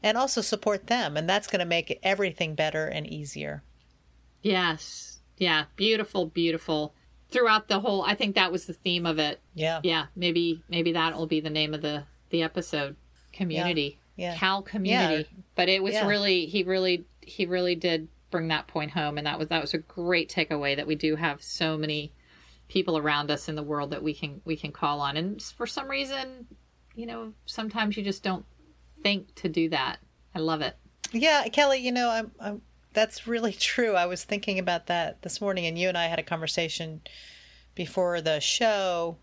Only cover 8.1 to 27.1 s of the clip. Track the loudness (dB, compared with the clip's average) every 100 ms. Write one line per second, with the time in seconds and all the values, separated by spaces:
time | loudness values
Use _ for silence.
8.1 | 0 2 2 2 0 -4 -6 -2 0 0
9.1 | 2 0 -2 _ -4 -2 0 0 0 -2
10.1 | -2 0 2 2 0 -2 0 2 4 2
11.1 | 0 0 0 0 0 0 0 -4 -4 -8
12.1 | -20 _ 0 0 -2 -4 -4 -4 -8 _
13.1 | -20 -20 -6 -2 0 0 0 -2 -6 _
14.1 | -8 -6 0 0 0 -4 -2 2 4 4
15.1 | 2 -2 -10 -8 0 4 4 2 2 2
16.1 | 2 4 2 2 0 2 2 4 2 -2
17.1 | _ -20 -4 0 2 2 2 2 0 -2
18.1 | -18 _ -2 0 0 0 -4 -2 -2 -2
19.1 | -2 -4 -2 -2 -2 0 -4 -4 -4 2
20.1 | 2 2 -2 0 0 0 0 0 0 0
21.1 | 2 0 -2 -8 -2 -2 0 -2 -4 -6
22.1 | -14 _ -20 -20 -20 -2 0 2 2 2
23.1 | 0 0 -2 -2 -6 -4 -4 -4 -4 -4
24.1 | -4 -8 -10 -6 -6 -6 -4 -2 0 0
25.1 | -2 -4 -6 -12 -8 -6 -6 -6 -4 -4
26.1 | -6 -8 -12 -20 -20 _ _ _ -12 -10